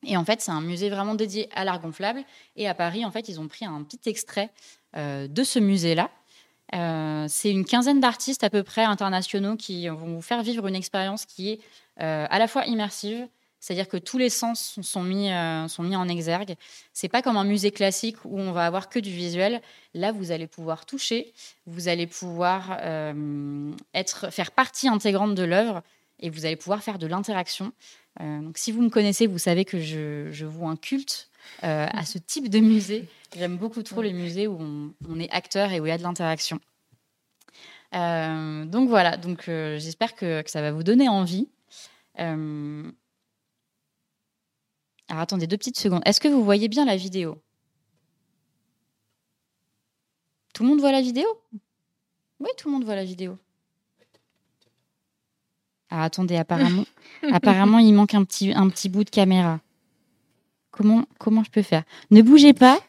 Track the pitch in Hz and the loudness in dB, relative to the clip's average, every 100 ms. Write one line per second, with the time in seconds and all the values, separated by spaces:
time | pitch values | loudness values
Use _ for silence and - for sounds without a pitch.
0 | - 196 165 220 - 160 160 175 202 196 | -2 -2 0 -2 -4 -6 -6 -6 -6 -4
1 | 202 214 214 196 208 - 190 180 165 156 | -4 -4 -4 -6 -10 -6 -6 -6 -8 -8
2 | 196 240 277 - _ - 208 180 170 185 | -6 -6 -12 -20 _ -10 -8 -4 -4 -4
3 | 233 220 226 165 156 - 214 151 147 - | -8 -8 -12 -12 -12 -12 -12 -12 -14 -10
4 | - 220 - - 208 _ - - _ - | -8 -8 -8 -6 -6 _ -20 -20 _ -12
5 | 147 139 139 151 262 254 202 196 170 165 | -8 -8 -8 -4 -2 2 2 2 2 0
6 | 220 _ _ _ _ _ _ 175 170 160 | -2 _ _ _ _ _ _ -6 -4 -4
7 | 156 151 151 - 208 196 190 247 247 285 | -4 -4 -4 -4 0 0 2 0 2 4
8 | 254 233 - 269 208 208 196 - 220 202 | 2 0 -6 -2 0 -2 -2 0 0 2
9 | 196 185 185 202 196 220 - 185 170 160 | -2 -2 -4 -4 -4 -6 -8 -10 -8 -8
10 | 165 165 165 240 226 233 196 190 185 202 | -10 -10 -6 -4 -4 -4 -4 -6 -6 -6
11 | 190 208 - - 190 214 - _ _ _ | -6 -6 -12 -10 -8 -8 -12 _ _ _
12 | 160 156 151 190 220 277 - 226 208 - | -6 -4 -2 0 0 0 -4 -4 -4 -8
13 | 208 226 247 _ _ _ - 180 190 185 | -10 -10 -12 _ _ _ -10 -6 -6 -6
14 | 175 254 254 - 233 233 - - 180 196 | -8 -2 -2 -2 -4 -6 -10 -12 -10 -6
15 | 180 190 202 185 165 160 160 - 170 190 | -4 -4 -4 -4 -4 -4 -8 -8 -6 -4
16 | 180 175 165 170 202 170 - - _ - | -4 -4 -4 -4 -6 -14 -16 -20 _ -10
17 | 185 240 262 214 196 208 196 208 196 190 | -4 -2 0 0 0 0 0 0 -2 0
18 | 226 220 - 196 190 175 170 180 185 247 | -6 -10 -12 -8 -6 -2 -2 -2 -4 -6
19 | 202 175 175 175 196 233 - - _ 165 | -6 -8 -6 -2 -2 -2 -10 -20 _ -6
20 | 196 214 185 160 160 - 165 160 - 269 | -4 -4 -6 -8 -8 -12 -8 -8 -8 -10
21 | - 233 - _ - _ - 170 175 170 | -6 -6 -6 _ -20 _ -18 -8 -4 -4
22 | 170 - 180 170 175 190 185 185 - 160 | -4 -8 -12 -4 -2 -2 -6 -10 -8 -8
23 | 151 147 151 147 143 143 147 - _ - | -8 -8 -8 -8 -8 -10 -10 -12 _ -8
24 | 190 - 185 - 180 - 262 - 262 220 | -6 -8 -10 -8 -6 -2 -2 0 0 0
25 | 214 196 208 196 180 175 226 190 - _ | 0 0 0 -2 0 0 0 -4 -12 _
26 | _ _ 170 156 156 160 175 208 208 196 | _ _ -12 -8 -6 -6 -4 -6 -4 -8
27 | 160 180 202 202 180 - 196 - - - | -6 -6 -4 -6 -6 -8 -10 -12 -20 -20
28 | _ - 151 151 151 160 - 220 240 220 | _ -14 -12 -10 -12 -10 -6 0 0 2
29 | 208 190 226 180 185 175 190 185 156 156 | 0 2 0 0 0 0 0 -4 -6 -8
30 | 151 147 151 151 156 160 165 160 - 269 | -8 -8 -10 -10 -12 -10 -8 -8 -6 -6
31 | 269 - - _ - - 175 156 151 - | -6 -10 -12 _ -20 -10 -4 -2 -4 -6
32 | 160 185 - - 262 208 220 220 185 214 | -8 -10 -10 -8 0 4 6 4 0 -8
33 | - _ _ 175 175 180 220 226 214 202 | -10 _ _ -8 -8 -6 -8 -8 -10 -6
34 | 214 180 175 170 214 180 156 147 147 - | -6 -6 -8 -4 -6 -6 -10 -10 -12 -14
35 | 143 165 170 - - 196 202 180 156 165 | -12 -10 -6 -6 -4 -4 -2 -2 -2 -4
36 | 175 175 165 160 - 160 _ _ _ _ | -4 -4 -4 -4 -6 -8 _ _ _ _
37 | _ _ _ _ _ _ - - _ - | _ _ _ _ _ _ -20 -20 _ -4
38 | 170 165 160 160 156 151 156 196 262 226 | -2 -2 -4 -6 -6 -8 -6 0 4 4
39 | 175 165 175 175 - 165 156 151 156 160 | 4 0 -8 -8 -6 -6 -6 -8 -10 -6
40 | 226 226 180 160 151 156 151 151 165 240 | -6 -4 -6 -4 -6 -6 -6 -4 2 4
41 | 269 196 185 185 254 _ _ - - _ | 4 2 0 -4 -6 _ _ -20 -20 _
42 | _ - 165 156 156 151 147 151 156 - | _ -10 -6 -6 -6 -8 -10 -12 -14 -18
43 | _ _ _ _ _ _ _ _ _ _ | _ _ _ _ _ _ _ _ _ _
44 | _ _ _ _ _ _ _ _ _ _ | _ _ _ _ _ _ _ _ _ _
45 | _ 160 165 190 165 202 - - 214 180 | _ -8 -4 -4 -2 -4 -6 -4 0 2
46 | - 208 302 285 208 202 220 220 285 196 | 2 2 4 2 4 4 2 2 2 0
47 | 185 190 165 156 _ _ _ _ _ _ | -2 -6 -6 -8 _ _ _ _ _ _
48 | _ _ _ _ _ _ _ _ _ _ | _ _ _ _ _ _ _ _ _ _
49 | _ _ _ _ _ _ _ _ _ _ | _ _ _ _ _ _ _ _ _ _
50 | _ _ _ _ _ - 233 294 277 269 | _ _ _ _ _ -2 2 4 4 2
51 | 254 240 381 453 _ 214 _ _ _ _ | 2 0 -2 -4 _ -20 _ _ _ _
52 | _ _ _ _ 269 523 311 277 233 202 | _ _ _ _ -10 -8 -4 -4 -2 -4
53 | 190 180 185 185 _ _ _ _ _ _ | -6 -8 -10 -12 _ _ _ _ _ _
54 | _ _ _ _ _ _ _ _ _ _ | _ _ _ _ _ _ _ _ _ _
55 | _ _ _ _ _ _ _ _ _ 165 | _ _ _ _ _ _ _ _ _ -4
56 | 160 - 185 175 165 170 175 180 - _ | -4 -2 -2 0 0 2 2 2 -2 _
57 | - - 302 190 240 190 202 226 220 208 | -20 -8 0 4 6 6 8 8 10 8
58 | 202 208 190 - 196 196 190 180 196 190 | 6 4 2 0 0 4 2 2 -2 -2
59 | 208 - 190 185 175 160 _ _ _ _ | 0 2 4 4 2 0 _ _ _ _
60 | _ _ _ _ _ _ _ - 214 226 | _ _ _ _ _ _ _ 2 4 4
61 | - _ - 220 214 - 202 160 160 - | 2 _ 2 2 2 0 2 0 0 -16
62 | - 208 226 294 285 277 254 285 | 10 12 12 12 12 12 10 10